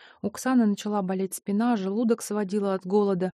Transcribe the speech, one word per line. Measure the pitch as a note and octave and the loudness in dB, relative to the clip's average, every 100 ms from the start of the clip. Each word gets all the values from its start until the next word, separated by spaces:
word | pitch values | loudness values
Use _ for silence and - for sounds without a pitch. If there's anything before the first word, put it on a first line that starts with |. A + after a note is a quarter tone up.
| - - | -20 -10
У | G3+ | -8
Ксаны | - B3+ C4 A3 | -4 0 4 4
начала | G3+ G#3 G#3 | 2 -2 -2
болеть | F#3 F#3+ F#3+ | -2 -2 -4
спина, | - - G3+ A#3 A#3 | -6 -4 0 2 0
желудок | F#3+ G3+ A#3+ A3+ | 0 0 2 0
сводило | - G#3 G3+ G#3 G3 F#3+ | -2 -4 -2 -2 0 -2
от | F3+ | 0
голода, | G#3 G3+ F#3+ F#3 | 2 2 2 -2